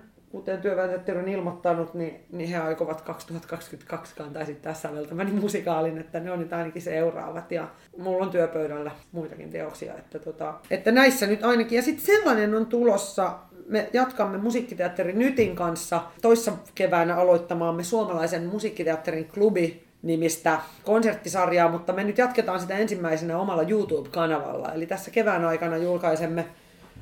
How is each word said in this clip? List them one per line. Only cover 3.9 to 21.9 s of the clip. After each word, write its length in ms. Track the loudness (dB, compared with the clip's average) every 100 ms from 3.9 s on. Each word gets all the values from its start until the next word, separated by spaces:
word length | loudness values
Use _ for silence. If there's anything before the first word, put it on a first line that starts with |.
| -12 -12 -14 -12 -10
esittää 320 | -8 -8 -10
säveltämäni 580 | -8 -8 -8 -6 -4 -2
musikaalin, 640 | 0 0 -2 -2 0 0 -4
että 220 | -8 -8
ne 120 | -6
on 80 | -6
nyt 140 | -4
ainakin 280 | -6 -6 -8
seuraavat, 720 | -4 0 0 -2 -8 -10 -6
ja 160 | -8 -8 -14 _ -10
mulla 280 | -2 -2 0
on 60 |
työpöydällä 600 | 2 2 0 -4 -6 -8 -12 -12
muitakin 380 | -10 -10 -10 -10
teoksia, 480 | -8 -8 -10 -12 -12
että 220 | -14 -14
tota, 340 | -12 -10 -8 -10 -4
että 200 | 0 6
näissä 360 | 8 8 6 2
nyt 160 | 2
ainakin. 320 | 4 2 4 2
Ja 60 |
sit 180 | 0 0
sellainen 560 | 4 6 6 4 2 2
on 100 | 2
tulossa, 760 | 4 4 4 0 -2 -2 -4 -14 -18 -2
me 220 | -2 2
jatkamme 440 | 2 2 0 -2 0
Musiikkiteatteri 760 | 0 0 -2 -2 -2 -2 -2
Nytin 420 | 2 2 4 2 2
kanssa 460 | -2 -2 -2 -2 -4 2
toissa 300 | 6 6 4 -4 -6 -2
keväänä 400 | 2 4 2 4
aloittamaamme 680 | 6 6 4 -2 -2 -2
suomalaisen 640 | -2 0 0 -2 -2 -2 -4
musiikkiteatterin 800 | -4 -4 -2 -2 -2 -2 -6 -4
klubi 560 | 2 4 4 0 -2 -16 _
nimistä 580 | -2 2 0 0 0 0 -2 -8
konserttisarjaa, 880 | 0 2 4 0 -4 0 2 4 4
mutta 220 | 2 -2